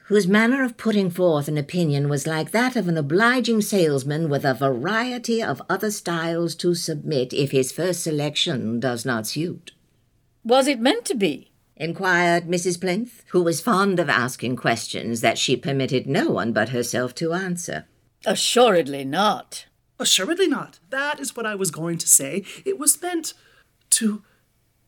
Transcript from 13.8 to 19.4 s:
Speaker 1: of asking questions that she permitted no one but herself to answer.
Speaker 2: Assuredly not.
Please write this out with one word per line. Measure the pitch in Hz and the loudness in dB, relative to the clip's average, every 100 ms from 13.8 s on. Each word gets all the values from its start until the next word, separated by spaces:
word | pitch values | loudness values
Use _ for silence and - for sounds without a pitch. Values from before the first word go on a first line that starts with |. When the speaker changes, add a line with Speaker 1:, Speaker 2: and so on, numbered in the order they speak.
| 202 180 | 2 2
Speaker 1:
of | 147 | 2
asking | 123 123 - 120 123 | 2 0 -4 -6 -2
questions | 143 117 - 85 87 117 | 0 0 -4 -8 -6 0
that | 117 - | 0 2
she | - 127 | 0 0
permitted | 156 139 131 127 - | 0 -2 0 -2 0
no | 156 311 | 0 0
one | 110 110 | 0 0
but | 107 113 | 0 0
herself | 123 120 110 127 - | -2 -2 -2 -4 -4
to | 165 | -4
answer. | 175 190 175 - - - _ _ _ - | -4 -4 -6 -6 -10 -12 _ _ _ -4
Speaker 2:
Assuredly | 214 - 233 247 180 151 139 135 | -2 2 6 6 6 2 -4 -4
not. | 160 208 143 | 0 2 0